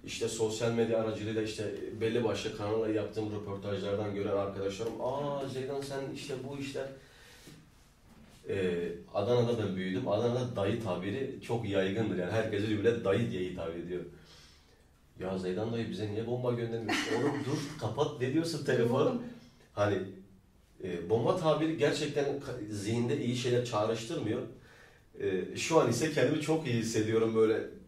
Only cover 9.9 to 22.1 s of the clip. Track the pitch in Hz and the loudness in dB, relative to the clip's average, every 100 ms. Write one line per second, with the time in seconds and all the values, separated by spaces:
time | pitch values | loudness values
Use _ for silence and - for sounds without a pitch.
9.9 | 92 - 104 120 120 127 - - 120 95 | -2 0 2 2 2 -2 0 0 0 -2
10.9 | 90 98 - - - - 113 98 98 95 | -2 -2 -4 -4 -6 -4 -2 0 2 2
11.9 | 101 104 92 90 110 107 101 110 104 113 | 0 0 0 0 0 0 0 0 4 4
12.9 | 95 92 98 117 92 90 90 82 85 85 | 4 2 2 2 -2 -4 -4 -6 -6 -6
13.9 | 87 - - - - - - - - - | -6 -8 -14 -20 -20 -20 -20 -20 -20 -20
14.9 | _ - - 92 95 92 92 113 117 101 | _ -20 -10 -4 -2 -2 -2 0 -2 -2
15.9 | 92 107 104 113 123 123 120 117 113 110 | -4 -2 -2 -2 0 0 0 -2 -2 -2
16.9 | - - 143 143 143 123 156 - - 110 | -2 0 0 2 0 -2 -2 -4 -4 -4
17.9 | - 151 - 131 156 165 151 - 120 117 | 0 0 0 0 2 0 -2 2 2 4
18.9 | - - - - - - - - 101 104 | 4 4 2 -6 -12 -20 -20 -12 0 2
19.9 | 95 92 - - - _ - _ - 92 | 2 -2 -10 -20 -20 _ -20 _ -10 -6
20.9 | 87 85 113 - - 160 151 160 - 147 | -4 2 4 4 4 4 4 2 4 2
21.9 | - 143 | 2 0